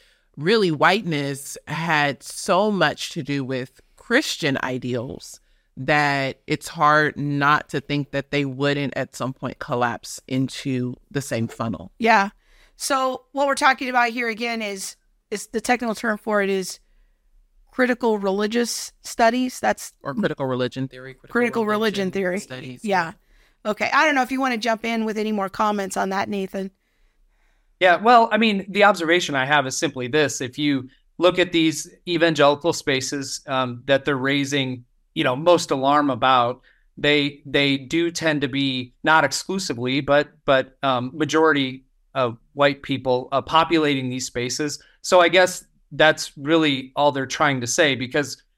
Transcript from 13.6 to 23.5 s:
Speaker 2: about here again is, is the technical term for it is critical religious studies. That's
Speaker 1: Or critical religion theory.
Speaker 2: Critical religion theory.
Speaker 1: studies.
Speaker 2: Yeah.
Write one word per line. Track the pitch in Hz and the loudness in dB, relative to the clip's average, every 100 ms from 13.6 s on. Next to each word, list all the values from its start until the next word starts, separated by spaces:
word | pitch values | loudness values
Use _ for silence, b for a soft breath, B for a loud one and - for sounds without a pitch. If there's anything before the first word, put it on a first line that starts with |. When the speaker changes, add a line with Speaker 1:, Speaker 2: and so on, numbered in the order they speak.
| 285 262 254 | 2 2 0
Speaker 2:
about | 254 240 | 0 0
here | 233 233 | -2 -4
again | 220 233 226 | -4 -6 -6
is, | 208 196 - - _ _ _ | -6 -8 -10 -14 _ _ _
is | 202 - | -10 -6
the | 220 | -4
technical | - 247 233 | 0 0 -2
term | 202 233 208 | -4 -4 -4
for | - 208 | -2 0
it | 196 | 0
is | 196 185 - _ _ _ _ _ _ _ _ _ | -2 -4 -12 _ _ _ _ _ _ _ _ _
critical | - 247 240 233 214 | 0 0 2 0 0
religious | 196 196 214 233 233 - - - | 0 0 0 -2 -2 -6 -10 -16
studies. | - - 226 247 254 - | -10 2 2 2 -4 -2
That's | 214 208 - - | -2 -2 -8 -12
Speaker 1:
Or | - | -8
critical | 208 165 151 131 | -4 -2 -2 -4
religion | 127 123 135 135 | -2 -2 -4 -8
theory. | 127 131 - - | -10 -18 -20 -4
Speaker 2:
Critical | 240 240 233 214 | -2 0 0 0
religion | 214 220 202 190 | 0 0 0 -2
theory. | 196 180 190 | -2 -2 -4
Speaker 1:
studies. | - 127 127 123 | -8 -12 -12 -10
Speaker 2:
Yeah. | 214 185 165 - _ _ _ | -2 -2 -2 -8 _ _ _